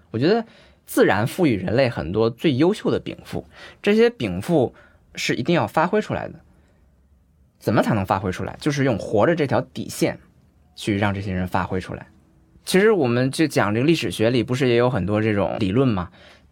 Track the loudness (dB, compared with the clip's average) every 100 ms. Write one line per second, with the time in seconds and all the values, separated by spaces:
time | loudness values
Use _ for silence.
0 | -10 -2 0 0 -4 -18 -20 _ -4 2
1 | 4 4 0 0 0 0 0 0 0 -2
2 | -4 0 0 0 0 2 2 0 -2 -4
3 | -6 -14 -12 -12 -12 -20 -20 -4 0 4
4 | 4 2 -6 -4 0 2 2 -2 -20 _
5 | _ -8 -4 -2 0 0 0 0 0 0
6 | -2 -6 -6 -14 -20 _ _ _ _ _
7 | _ _ _ _ _ _ 0 0 2 0
8 | 0 -2 -2 -6 -8 -4 -4 0 0 -2
9 | 0 2 2 2 0 0 -2 -10 -10 -4
10 | -4 -4 -16 _ _ _ _ -8 -4 0
11 | 0 -2 -4 -4 -2 -2 -2 -6 -6 -12
12 | -14 -20 _ _ _ -16 -2 2 4 2
13 | 2 0 0 0 0 2 0 2 2 2
14 | 0 0 2 2 0 0 2 4 2 0
15 | 0 0 0 0 -2 -2 0 2 2 0
16 | -4 -12 -20 -20 _